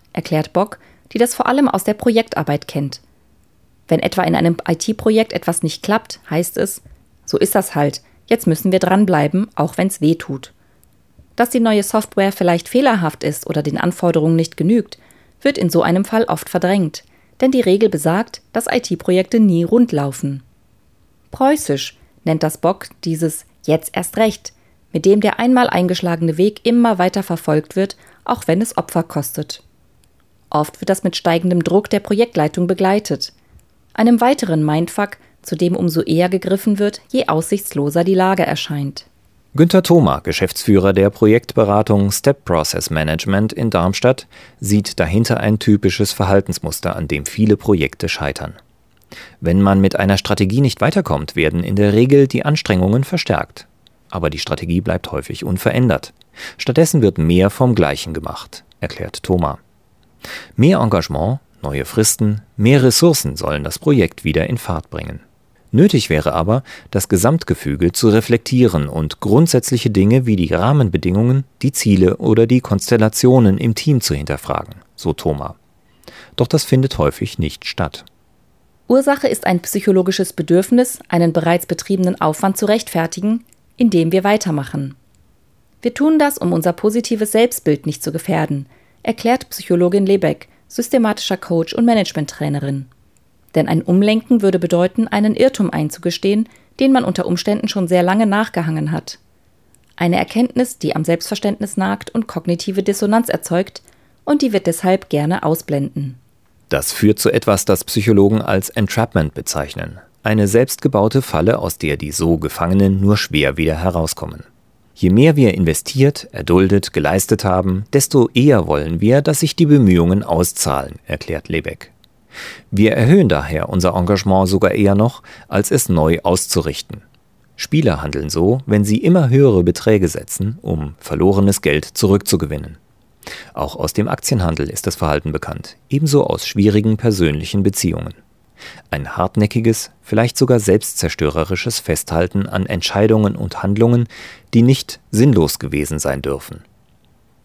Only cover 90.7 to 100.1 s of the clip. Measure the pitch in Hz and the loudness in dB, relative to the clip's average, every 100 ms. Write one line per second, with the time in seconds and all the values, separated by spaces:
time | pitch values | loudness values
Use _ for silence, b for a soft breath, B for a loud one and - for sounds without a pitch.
90.7 | - 240 269 214 208 - 190 - 165 165 | -8 -2 0 0 -2 -4 -6 -2 -2 -2
91.7 | - 233 226 185 - 147 - 147 143 139 | 0 2 2 0 -4 -6 -6 -4 -4 -4
92.7 | 139 131 _ _ _ _ _ _ 160 - | -6 -8 _ _ _ _ _ _ -2 0
93.7 | 160 - 180 208 220 - 233 196 185 175 | 0 2 2 4 0 2 2 4 2 0
94.7 | 175 185 - 220 208 214 - 262 262 190 | 0 0 0 -2 0 0 2 2 2 -2
95.7 | 160 151 - 175 - 196 214 226 b b | -2 -4 -4 -6 -2 -2 0 -2 b b
96.7 | - 269 262 - 185 - 175 - 208 214 | 0 2 2 2 -2 -2 -2 -2 -2 -2
97.7 | 196 170 180 175 202 196 202 220 - 160 | -4 0 2 2 2 2 0 -2 -4 -4
98.7 | 156 151 160 - - _ _ _ _ _ | -4 -4 -6 -8 -18 _ _ _ _ _
99.7 | _ _ - 175 | _ _ -4 -2